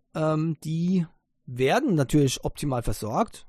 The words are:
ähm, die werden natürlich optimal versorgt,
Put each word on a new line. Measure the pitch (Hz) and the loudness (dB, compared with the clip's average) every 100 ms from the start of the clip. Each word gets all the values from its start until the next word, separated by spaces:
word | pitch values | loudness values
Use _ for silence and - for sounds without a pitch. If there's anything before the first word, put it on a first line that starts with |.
| _ | _
ähm, | - 156 156 160 156 156 | -2 0 0 0 -2 -4
die | 160 175 185 165 _ _ _ - | -2 0 0 0 _ _ _ -12
werden | 123 131 196 285 165 | -2 2 2 2 2
natürlich | 135 151 135 - - | 4 4 4 0 -6
optimal | - 147 123 | -6 -4 -2
versorgt, | - 110 107 139 220 - | -2 -4 -4 -2 -2 -6